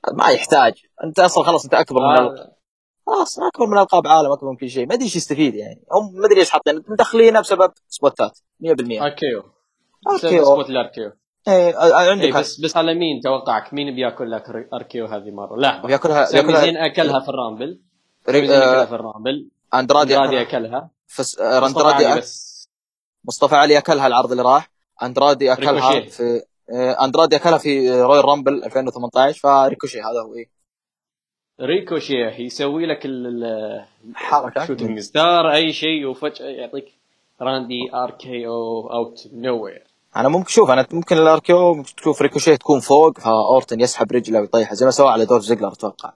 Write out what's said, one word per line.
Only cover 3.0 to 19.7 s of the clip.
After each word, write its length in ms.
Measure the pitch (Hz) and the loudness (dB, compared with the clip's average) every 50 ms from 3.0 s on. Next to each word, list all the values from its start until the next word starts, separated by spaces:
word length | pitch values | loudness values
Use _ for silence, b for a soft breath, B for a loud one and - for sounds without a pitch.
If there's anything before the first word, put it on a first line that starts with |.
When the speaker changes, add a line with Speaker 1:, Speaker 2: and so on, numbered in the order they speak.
| _ | _
Speaker 1:
خلاص، 340 | - - 392 339 - - - | -4 -2 -2 -2 -4 -6 -6
أكبر 260 | - - - - 247 | -6 -6 -2 -2 -2
من 120 | 208 208 | 2 4
ألقاب 300 | 202 196 190 - 175 156 | 2 4 4 2 0 4
عالم، 240 | 143 156 160 160 139 | 4 4 4 4 2
أكبر 180 | - 139 139 135 | -2 -4 -4 -10
من 60 | 131 | -10
كل 140 | 123 139 127 | -10 -12 -8
شيء. 180 | 123 135 123 | -6 -6 -4
ما 60 | 135 214 | -2 -4
أدري 120 | 247 262 | -4 -4
إيش 100 | 214 - | -4 -4
يستفيد، 400 | 175 - - 147 135 156 135 107 | -6 -6 -6 -2 0 0 0 0
يعني. 280 | 104 107 104 - _ _ _ | -4 -12 -14 -18 _ _ _
هم 220 | 151 196 214 202 180 | -6 -6 -6 -6 -6
ما 120 | 185 202 | -2 2
أدري 140 | 208 208 190 | 4 4 4
إيش 100 | 175 - | 4 2
حاطين، 340 | - 156 - - 147 160 - | 0 -2 0 0 -4 -4 -6
مدخلينه 520 | - 214 208 226 - - 226 226 226 220 220 | -10 0 0 0 0 4 6 6 6 6 4
بسبب 320 | 196 - 196 175 185 185 _ _ _ _ | 0 0 2 2 2 2 _ _ _ _
سبوتات، 500 | - - - 143 - - 117 104 _ _ _ _ _ _ | -12 -2 -2 -2 0 0 -4 -4 _ _ _ _ _ _
مية 140 | - 165 160 | -2 -2 -2
بالمية. 320 | 131 127 120 117 107 143 | -2 -2 -6 -6 -4 -6
Speaker 2:
آر 40 | 147 | -6
كي 160 | 147 - 160 139 120 | -6 -6 -6 -6 -6
أو. 80 | 101 - _ _ _ _ _ _ _ _ _ _ _ _ - 202 | -6 -10 _ _ _ _ _ _ _ _ _ _ _ _ -4 -4
Speaker 1:
آر 60 | - | -2
كي 200 | - 165 170 170 | 0 2 2 4
أو. 20 | |
Speaker 2:
بسبب 20 | 147 | 6
سبوت 260 | 139 139 139 139 135 | 6 6 4 2 -4
الآر 160 | 131 127 117 | -4 -6 -6
كي 200 | - _ 123 110 | -6 _ -12 -12
أو. 60 | 104 - _ _ _ _ _ _ | -12 -14 _ _ _ _ _ _
Speaker 1:
إيه، 300 | 214 196 185 175 175 165 | 2 2 4 4 2 2
آه، 300 | - 160 165 - 160 180 | 4 4 6 6 6 4
آه، 20 | 180 | 4
عندك 120 | 196 202 170 | 2 2 0
Speaker 2:
إيه، 80 | 139 | 0
Speaker 1:
هذا. 80 | 131 139 | 0 0
Speaker 2:
بس، 200 | 143 - - - | -2 -4 -8 -8
بس 180 | 151 156 - | -8 -4 -2
على 160 | 170 165 165 165 | -2 0 0 -2
مين 280 | 170 175 160 143 120 123 | -2 -2 -4 -4 -4 -4
توقعك؟ 500 | 135 135 131 131 139 117 107 - - 147 | -4 -4 -4 -2 -4 -4 -4 -4 -6 -10
مين 220 | 147 143 143 127 | -8 -8 -8 -6
بياكل 360 | 127 127 120 113 - 131 113 | -4 -6 -6 -6 -6 -10 -8
لك 180 | 113 107 - - | -8 -10 -12 -12
ر-، 200 | 113 113 117 _ - | -14 -14 -12 _ -14
آر 100 | 120 117 | -14 -14
كي 180 | _ - 120 | _ -10 -10
أو 40 | 113 | -10
هذه 240 | 107 113 104 98 107 | -10 -10 -12 -12 -14
المرة؟ 300 | 101 101 101 98 104 117 | -14 -14 -14 -12 -6 -2
لحظة. 280 | 139 135 - - - | -2 -2 -2 -4 -4
Speaker 1:
بياكلها، 380 | 120 135 139 - 165 151 147 135 | -4 -2 -2 0 0 0 0 0
Speaker 2:
سامي 160 | - - - | 2 2 2
Speaker 1:
بياكلها 200 | 151 160 165 156 | 2 4 4 4
Speaker 2:
زين 160 | 147 170 165 | 2 2 0
أكلها 420 | 160 165 151 - 170 160 147 139 131 | -2 -4 -4 0 0 -2 0 0 -2
في 100 | 131 - | -4 -4
الرامبل. 500 | 131 135 123 113 110 107 127 151 185 _ _ _ _ _ _ _ _ _ _ - | -8 -8 -8 -8 -8 -10 -10 -12 -12 _ _ _ _ _ _ _ _ _ _ 0
Speaker 1:
ري-، 40 | 131 | 2
Speaker 2:
سامي 140 | 143 143 | 2 4
زين 140 | 135 139 139 | 4 4 4
Speaker 1:
آه، 100 | 135 127 | 6 6
Speaker 2:
أكلها 140 | 131 131 123 | 4 2 2
في 100 | 113 117 | 0 -4
الرامبل. 540 | 113 113 110 107 107 107 127 139 147 - - _ _ _ _ | -10 -10 -12 -14 -10 -8 -6 -6 -6 -10 -16 _ _ _ _